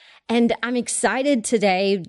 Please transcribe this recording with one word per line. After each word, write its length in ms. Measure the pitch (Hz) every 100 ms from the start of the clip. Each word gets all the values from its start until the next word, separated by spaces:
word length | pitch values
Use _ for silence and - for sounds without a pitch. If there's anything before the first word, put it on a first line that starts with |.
| - - -
And 260 | 240 233 -
I'm 140 | 233 247
excited 680 | 233 - 214 240 277 262
today 640 | 214 226 202 185 196 196